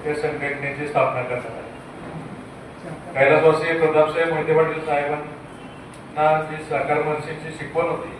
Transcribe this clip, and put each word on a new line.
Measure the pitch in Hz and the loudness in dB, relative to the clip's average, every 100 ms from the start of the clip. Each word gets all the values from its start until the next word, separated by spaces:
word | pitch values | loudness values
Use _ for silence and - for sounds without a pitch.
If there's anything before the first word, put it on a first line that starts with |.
| 151 | -4
या | |
संघटनेची | 151 151 143 143 139 143 139 147 | -2 -2 -2 -4 -4 -6 -6 -2
स्थापना | - 170 - | 2 2 0
करण्यात | 123 151 - | -4 -4 -6
आली. | - - - - - - - - - - - - - 165 160 - | -10 -12 -14 -16 -14 -12 -12 -12 -14 -14 -16 -16 -14 -12 -12 -6
कैलासवासी | 135 139 156 156 156 165 165 | 4 6 8 8 6 2 2
प्रतापसाहेब | 156 151 151 165 165 | 4 6 4 4 2
मोहिते | 160 156 | 0 2
पाटील | 156 151 156 156 | 4 4 0 0
साहेबांना | 147 147 151 - - - - - - - - - 151 156 156 | 0 0 -2 -6 -12 -16 -16 -16 -16 -16 -16 -12 2 4 4
जी | 156 151 | 2 -6
सरकार | - 139 151 151 | -2 -2 2 2
महर्षीची | 147 151 - - 160 - | 2 -2 -4 -8 -10 -10
शिकवण | - - | -4 0
होती | - - - - | 0 0 -6 -12